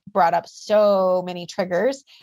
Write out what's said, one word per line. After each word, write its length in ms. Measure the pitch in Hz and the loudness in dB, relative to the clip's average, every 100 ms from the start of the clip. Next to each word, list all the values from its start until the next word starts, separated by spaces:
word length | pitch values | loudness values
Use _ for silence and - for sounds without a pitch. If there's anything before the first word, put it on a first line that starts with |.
| - | -4
brought 260 | 196 170 | 0 2
up 120 | 170 - | 0 -4
so 760 | - - 214 208 190 185 185 180 | -12 -2 2 4 2 2 0 -2
many 200 | 180 175 | -8 -8
triggers, 580 | - 185 180 247 277 - - | -6 -4 0 -2 -4 -12 -20